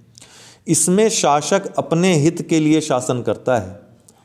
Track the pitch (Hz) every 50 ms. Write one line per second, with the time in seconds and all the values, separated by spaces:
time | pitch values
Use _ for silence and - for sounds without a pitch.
0 | _ _ _ - - - - - - - - _ - - 165 - - 180 180 202
1 | 220 220 - - - 156 143 151 147 - 196 196 190 - - - - - 170 165
2 | 175 190 180 147 139 165 165 - 156 - 165 160 156 151 156 156 147 - 139 127
3 | 127 - 127 120 113 117 104 - - 135 127 113 95 92 92 - - - - _
4 | _ _ - _